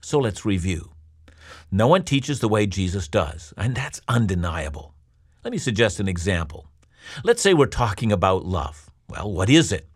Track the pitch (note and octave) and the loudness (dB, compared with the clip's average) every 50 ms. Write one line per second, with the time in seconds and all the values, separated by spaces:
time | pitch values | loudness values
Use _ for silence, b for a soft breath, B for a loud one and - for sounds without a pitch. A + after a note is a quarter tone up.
0 | - - - D3 C3+ A2+ F2+ - - G#2+ G2+ F#2 E2 F#2+ F2+ D2+ C#2+ - - - | -10 0 0 0 0 0 -2 -4 -2 0 0 0 0 -2 -4 -4 -6 -12 -20 -20
1 | - - _ _ _ B B B B B B B B B - F#2+ G#2+ B2 E3 F#3+ | -20 -20 _ _ _ B B B B B B B B B 0 2 4 6 6 4
2 | - - C#3+ C#3 C3+ C#3+ D3 B2 - A2 G#2+ G#2+ G#2+ G2+ F2+ G2+ F#2+ F2+ F2 G2+ | 4 2 -2 -2 0 -2 -4 -2 0 0 2 2 2 0 0 -2 -2 -2 -2 -4
3 | F2+ - - G#2+ F2 D2 C#2 D#2+ - - - - - A#2 B2+ G#2+ C3+ D3 - - | -6 0 0 0 0 0 -6 -14 -18 -20 -10 -6 -4 -4 -4 -4 -6 -8 -10 -12
4 | _ - B2 B2 A#2 G2 G2 F2 E2+ F2 D#2+ E2 D2+ C2+ C#2+ C#2+ - - - _ | _ -2 0 0 0 0 0 -2 -2 -4 -4 -6 -6 -8 -10 -12 -14 -18 -20 _
5 | _ _ _ _ _ _ _ _ - A#3 B3 G3 - - A2+ F#2+ A#2 G#2+ F#2+ - | _ _ _ _ _ _ _ _ -12 -8 -8 -4 -4 -4 2 2 2 2 2 -2
6 | G#2 G2 F#2 F2 E2 F#2+ F#2+ E2+ E2 D2 - - - - _ _ _ B B B | -4 -4 -4 -2 -2 -2 -2 -2 -2 -6 -10 -18 -20 -20 _ _ _ B B B
7 | B B B B B2+ G3+ A#3 A#3 - G3 F#3+ D#3 C#3 - - - A#2+ A2 G2+ - | B B B B 0 0 0 2 4 4 6 6 4 2 2 0 0 0 0 -2
8 | - A2 G#2 F#2+ E2+ F#2+ F#2+ F#2+ - F2 F#2 F2 C2 C2+ - - - - - _ | 0 0 2 2 4 2 2 0 -2 -4 -4 -4 -4 -6 -8 -14 -20 -20 -20 _
9 | _ _ - - - G#2 G#2 E2 F#2+ G2+ C3 E3 D#3+ - G#2+ F2 - - _ | _ _ -12 -10 -8 -6 -4 -2 2 4 6 6 6 4 -2 -6 -6 -12 _